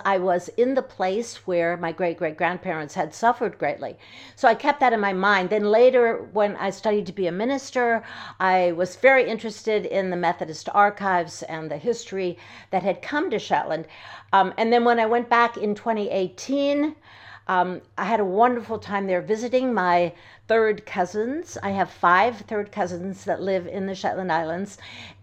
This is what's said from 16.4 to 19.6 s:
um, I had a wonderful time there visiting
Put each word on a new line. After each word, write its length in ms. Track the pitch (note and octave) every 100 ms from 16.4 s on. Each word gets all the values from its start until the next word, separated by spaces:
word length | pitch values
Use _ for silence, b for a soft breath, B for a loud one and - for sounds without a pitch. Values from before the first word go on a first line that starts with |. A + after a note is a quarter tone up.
| - C#4 C#4 C#4+ D4+ D4+ B B B B -
um, 340 | F#3 F3+ F3 - -
I 60 |
had 160 | F#3 A3
a 40 |
wonderful 540 | G3 F#3+ A#3+ A#3+ G#3+ A3
time 300 | G#3 G3+ G3
there 120 | F3+
visiting 540 | D#3+ G#3+ B3 B3+